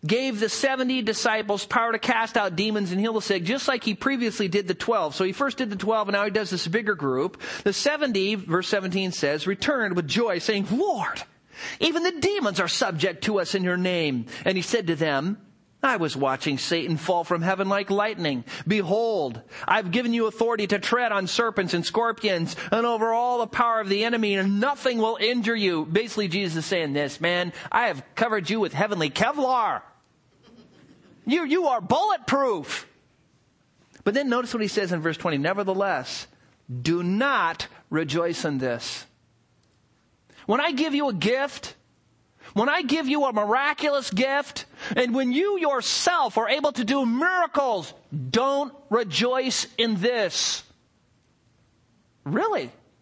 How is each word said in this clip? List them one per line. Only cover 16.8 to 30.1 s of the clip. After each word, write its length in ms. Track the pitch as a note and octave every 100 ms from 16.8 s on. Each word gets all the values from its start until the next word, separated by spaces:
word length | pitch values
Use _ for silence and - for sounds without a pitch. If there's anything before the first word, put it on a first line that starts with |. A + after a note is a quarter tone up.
| D#3 D#3+
fall 260 | E3 F3
from 180 | E3 F3
heaven 260 | E3+ F#3+ G3
like 220 | G3 G3
lightning. 540 | G3 G#3+ G#3 E3 C3 A#2 - -
Behold, 720 | G#3+ F3 G3+ A#3 G#3 C#3 A2+ - - -
I've 240 | G#3 F#3+
given 220 | F#3 A#3+
you 140 | A#3 A3
authority 420 | G#3 A3+ A3+ G3+
to 100 | G3+
tread 320 | G3 A#3+ A#3+
on 160 | G3+ F#3
serpents 480 | - A#3 - F3+
and 100 | F3
scorpions 680 | E3 - A#3 A3 G#3+ F3+ E3 - -
and 160 | G#3+ A#3+
over 260 | A3+ A3+
all 260 | A3+ A#3+ B3
the 100 | A3
power 320 | - A#3 A3+
of 80 | G3+
the 160 | G3+
enemy, 320 | A3+ A#3 G#3+ G3
and 240 | F#3+ G3+
nothing 380 | B3+ C#4+ C4 A#3+
will 200 | A3 A3+
injure 360 | G#3 B3 A3 A#3
you." 280 | G3 E3
Basically, 440 | D#3 E3 A#3 G#3+ G3+
Jesus 300 | F3+ F#3+ D#3+
is 80 | D3
saying 260 | F#3 D#3
this, 280 | C#3+ C#3+ -
"Man, 320 | E3+ F3 F3+ - -
I 160 | - A#3
have 160 | C#3+ -
covered 340 | - A3+ G#3+ D#3
you 120 | A3
with 120 | F#3
heavenly 380 | C3+ G#3 G3+ D#3
Kevlar. 720 | - A3 D4 B3+ B3+ G#3+ B2+ - _ _